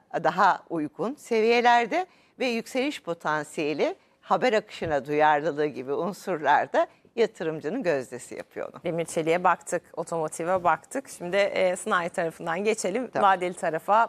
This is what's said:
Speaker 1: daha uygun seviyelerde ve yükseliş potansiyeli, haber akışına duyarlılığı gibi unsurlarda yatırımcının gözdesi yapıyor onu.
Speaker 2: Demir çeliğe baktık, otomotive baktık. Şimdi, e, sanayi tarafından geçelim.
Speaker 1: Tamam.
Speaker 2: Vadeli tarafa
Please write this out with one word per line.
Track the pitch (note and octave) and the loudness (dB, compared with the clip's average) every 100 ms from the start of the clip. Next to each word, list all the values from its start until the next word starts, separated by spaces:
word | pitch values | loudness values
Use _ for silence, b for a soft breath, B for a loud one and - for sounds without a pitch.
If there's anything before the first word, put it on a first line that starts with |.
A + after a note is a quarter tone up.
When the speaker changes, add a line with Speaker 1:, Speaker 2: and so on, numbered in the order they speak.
| - | -6
Speaker 1:
daha | D3+ D#3 E3+ G3 - - | -2 0 4 4 4 -2
uygun | E3 D3 - G3+ | -4 -4 -4 -6
seviyelerde | C#4+ - A3+ A3 A#3+ A#3+ A#3+ A#3 D#4+ F#4 b b - | -6 -2 2 4 4 6 4 4 -2 -4 b b -4
ve | B3+ | -2
yükseliş | A#3 - C4 C#4 - | -2 -4 -2 -2 -4
potansiyeli, | - E3+ E3 D3+ D3 - D3 D3+ C#4 F#4+ b b | -8 -6 -2 -2 -4 -4 -2 0 -2 -2 b b
haber | - F#3+ B3+ | -2 2 2
akışına | G#3+ G#3+ - E3+ D3 | 2 -2 -8 -2 -2
duyarlılığı | B2+ D3 D3+ D3 D#3+ D3 D3+ | 0 4 4 4 2 0 -2
gibi | A#2+ B2+ | -2 -6
unsurlarda | C#3+ F3 F#3 - D#3+ C#3 C#3+ C3 C#4 E4+ b b - | -4 -4 -6 -6 -2 2 2 2 0 -2 b b 0
yatırımcının | G#3+ - D#3+ D#3 D3 A#3+ | 0 0 -6 -4 -6 -4
gözdesi | F3 C#3 A#2+ B2 - | 0 -2 -4 -12 -12
yapıyor | - - - - | -14 -12 -10 -10
onu. | - | -8
Speaker 2:
Demir | F3 E3 | -6 -4
çeliğe | E3 F3 D#3+ F3 | -4 -2 0 2
baktık, | F3+ E3+ - F3 _ - | 2 0 -2 -6 _ -12
otomotive | E3+ E3+ D#3 - E3 F#3 | -6 -4 -6 -6 -2 0
baktık. | F3 D#3+ - C4+ - | 2 0 -2 -10 -10
Şimdi, | - F3 G3 | -12 -4 0
e, | G3+ - F#3 F#3 | 0 2 0 0
sanayi | A3 F#3+ E3+ | -2 -2 -2
tarafından | - E3 - E3+ E3 | -4 -6 -6 -6 -2
geçelim. | G#3+ G#3+ F#3+ G#3+ A#3+ | -2 -2 -2 -4 -4
Speaker 1:
Tamam. | A3+ G3+ | 2 4
Speaker 2:
Vadeli | F#3+ F3+ | 4 0
tarafa | F3+ E3+ D#3+ - G#3+ | -4 -4 -4 2 2